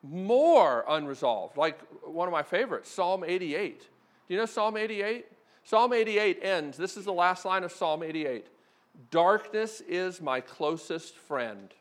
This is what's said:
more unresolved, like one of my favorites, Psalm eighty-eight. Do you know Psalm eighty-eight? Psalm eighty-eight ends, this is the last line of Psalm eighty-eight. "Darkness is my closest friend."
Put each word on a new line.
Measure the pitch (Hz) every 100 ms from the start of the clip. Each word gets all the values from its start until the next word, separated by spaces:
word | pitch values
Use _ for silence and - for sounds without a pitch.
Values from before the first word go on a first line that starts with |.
more | 139 165 190 247 320 320 170 120 113
unresolved, | 156 147 135 131 110 85 -
like | 160 147 - -
one | - 160 180
of |
my | 165
favorites, | 147 175 247 165 -
Psalm | - 180 190 170
eighty-eight. | 180 175 147 196 -
Do | - _ _ _ _
you | 180
know | 226
Psalm | 226 214 214
eighty-eight? | 220 214 202 233 - _ _ _
Psalm | - 220 240
eighty-eight | 233 226 208 208 175
ends, | 185 185 147 131
this | 185 214
is | 196
the |
last | 180 175 180 196
line | 185
of | 175
Psalm | - 175 156
eighty-eight. | 160 160 151 120 - _ _ _ _ - 123
"Darkness | 165 175 214 214 214 220 214
is | - 175 185 180
my | 151 131
closest | 123 - 151 160 - 160 - -
friend." | - 135 120 101 98 -